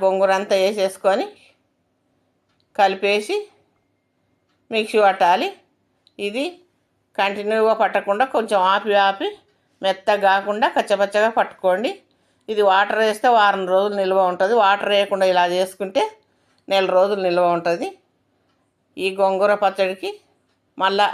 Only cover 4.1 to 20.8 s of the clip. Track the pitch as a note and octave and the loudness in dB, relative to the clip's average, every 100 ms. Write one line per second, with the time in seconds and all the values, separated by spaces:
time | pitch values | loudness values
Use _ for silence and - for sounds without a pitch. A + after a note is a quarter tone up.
4.1 | _ _ _ _ _ _ A3+ A3 A3 G3 | _ _ _ _ _ _ -6 -2 2 2
5.1 | F#3+ F3 F#3+ F#4+ G4 _ _ _ _ _ | 4 2 2 0 -8 _ _ _ _ _
6.1 | - G3+ A3+ D#4 F4 _ _ _ _ _ | -10 -8 -6 -8 -10 _ _ _ _ _
7.1 | - G3+ G3+ G#3 A3 A3 A3 G3+ G3+ G3 | -4 -4 -2 -4 0 0 2 0 0 -2
8.1 | G3+ C4+ - A3+ G#3 F#3 G3+ G#3 G3+ G3 | -2 0 -2 0 0 2 0 0 2 2
9.1 | G3 F#4+ G#4 _ _ _ _ F#3+ F#3+ - | 0 -8 -10 _ _ _ _ -4 -4 -2
10.1 | G#3 G3 G3 G3 G#3 D4 D4+ - G3 G3+ | 0 2 2 0 -2 0 -2 -2 0 0
11.1 | G#3 A3 A3+ G3 - F#3 F#3 C4 G4 _ | 0 0 0 -4 -2 -2 0 -2 -8 _
12.1 | _ _ _ - G#3 G3+ F#3+ G#3 G#3+ A3 | _ _ _ -8 0 2 4 2 0 0
13.1 | G#3+ B3+ A#3 G3+ G3 F#3 F#3 G3+ G3+ F#3+ | 0 2 4 4 2 0 0 0 -2 0
14.1 | F#3+ F#3 F3+ F#3+ A#3 G3 G3+ G3+ G3+ G3 | 2 0 0 0 2 2 0 0 0 0
15.1 | G3 F#3+ F3+ F3 F3+ F#3 - F#3+ - G#4+ | 0 2 2 0 0 -4 -6 -6 -4 -4
16.1 | - _ _ _ _ - G3 F#3+ F#3 G3 | -6 _ _ _ _ -4 -2 2 2 2
17.1 | G3+ F#3 F3 F3 E3+ E3+ F3 F#4 F#4+ _ | 0 -2 0 0 0 -2 -4 -6 -10 _
18.1 | _ _ _ _ _ _ _ _ - F#3+ | _ _ _ _ _ _ _ _ -8 -6
19.1 | F#3+ F#3+ F#3+ G3+ G3+ G3 F#3+ F#3+ F#3+ G4 | 0 0 2 0 2 0 0 -4 -4 -10
20.1 | G#4 _ _ _ _ _ - | -12 _ _ _ _ _ -4